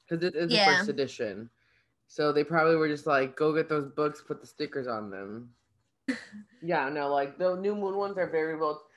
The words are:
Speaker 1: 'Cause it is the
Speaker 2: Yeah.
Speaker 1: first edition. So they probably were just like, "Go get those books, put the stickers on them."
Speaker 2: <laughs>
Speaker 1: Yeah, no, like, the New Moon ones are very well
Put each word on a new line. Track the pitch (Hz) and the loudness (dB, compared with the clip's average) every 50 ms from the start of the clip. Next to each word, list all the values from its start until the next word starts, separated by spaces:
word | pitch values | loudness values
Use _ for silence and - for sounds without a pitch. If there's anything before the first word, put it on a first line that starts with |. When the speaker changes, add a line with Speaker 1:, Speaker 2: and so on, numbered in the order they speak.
| _ - | _ -6
Speaker 1:
'Cause | 170 165 | -4 -2
it | 175 180 165 | -2 -2 0
is | 151 170 170 | -2 0 2
the | 226 214 | 4 6
Speaker 2:
Yeah. | 202 | 6
Speaker 1:
first | 190 185 180 190 214 | 6 6 4 2 0
edition. | 135 135 135 117 - - 120 107 95 101 113 117 - _ _ _ _ _ _ _ _ _ _ _ | 0 -2 -4 -4 -4 -6 -6 -6 -6 -8 -12 -14 -18 _ _ _ _ _ _ _ _ _ _ _
So | - - 151 151 | -4 0 0 2
they | 143 147 147 | 2 2 2
probably | 151 170 165 156 165 165 | 2 2 4 6 6 4
were | 160 156 151 | 4 4 0
just | 151 143 - | 0 -2 0
like, | 160 143 135 135 131 131 | 2 2 2 2 0 0
"Go | - 156 156 151 | 0 0 2 2
get | 160 156 156 | 2 0 0
those | 156 147 139 139 | 0 -2 -2 -2
books, | - - 151 147 147 - | -2 -2 0 0 -2 -6
put | - - 143 - | -8 -10 -10 -10
the | - - | -10 -14
stickers | - - 151 147 - 139 127 127 | -8 -8 -8 -6 -6 -6 -4 -4
on | 117 110 107 101 | -4 -6 -6 -8
them." | 95 95 98 98 104 117 123 120 - _ _ _ _ _ _ _ _ _ _ - | -10 -10 -10 -10 -10 -12 -14 -16 -20 _ _ _ _ _ _ _ _ _ _ -6
Speaker 2:
<laughs> | 247 - - - 208 208 208 - _ _ | -6 -6 -10 -16 -18 -20 -20 -20 _ _
Speaker 1:
Yeah, | 160 170 170 151 135 135 | -4 -2 0 0 0 0
no, | 151 151 143 143 | -2 -2 -2 0
like, | 143 143 139 143 143 - | 0 0 0 -2 -2 -2
the | 180 185 185 | 0 0 0
New | 185 196 202 208 | 0 -2 -2 -2
Moon | 208 202 190 190 | -2 -2 -2 -2
ones | 202 202 196 196 185 | -2 -4 -2 -2 -4
are | 175 156 | -2 0
very | 160 160 156 160 160 | 0 0 0 -2 -2
well | 156 160 151 151 - - _ _ | -2 -2 -2 -2 -4 -10 _ _